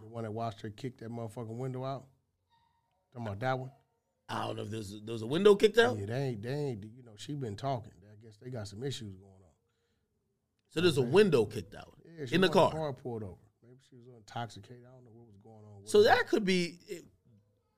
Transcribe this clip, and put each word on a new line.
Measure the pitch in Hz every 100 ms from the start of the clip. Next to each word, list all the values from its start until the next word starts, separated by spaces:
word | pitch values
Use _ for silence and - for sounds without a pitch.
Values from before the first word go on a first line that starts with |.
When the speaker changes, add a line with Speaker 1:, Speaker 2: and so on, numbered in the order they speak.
Speaker 1:
The | 110
one | 117
that | 113
watched | 107 104 -
her | 110
kick | 104 131 -
that | 113
motherfucking | 117 113 123 110 117
window | 131 127
out. | 131 135 - _ _ _ _ _ _ _ _ _ _
Talking | 120 113
about | 98
that | 127 131
one? | 131 - _ _ _ _ -
Speaker 2:
I | 113 110
don't | 110
know |
if | 107
there's, | 110 98 104
there | 107
was | 117
a | 113
window | 160 208
kicked | 202 220 214
out. | 240 110
Speaker 1:
Yeah, | 110
they | 123
ain't, | 139 110
they | 117
ain't, | 143 143 110
you | 107 120
know, | 120 107
she | -
been | 147 120 98
talking. | 139 127 104 -
I | 101 107
guess | 113 107
they | 127
got | 127 98
some | 101
issues | 139 - 107 92
going | 98
on. | 95 92 _ _ _ _ _ _ _ _ _ _ _ _
Speaker 2:
So | 156
there's | 175 143
a |
Speaker 1:
Okay. | 120
Speaker 2:
window | 175 214 139
kicked | 104 107 -
out | 73 - - - 165
Speaker 1:
Yeah, | 131
she |
Speaker 2:
in | 165
the | 185
Speaker 1:
wanted |
Speaker 2:
car. | 190 143
Speaker 1:
car | 156 156
pulled | 135 127 113
over. | 101 85 _ _
Maybe | 117 127 _
she | 127
was | 120 120
intoxicated. | 110 120 117 107 101 123 123
I |
don't | 131
know | 123
what | 113 117
was | 101
going | - -
on | - -
with | -
Speaker 2:
So | 415
Speaker 1:
her. |
Speaker 2:
that | - 427 -
could | 285
be, | 185 185 170 - -
it, | 175 - _ _ _ _ _ _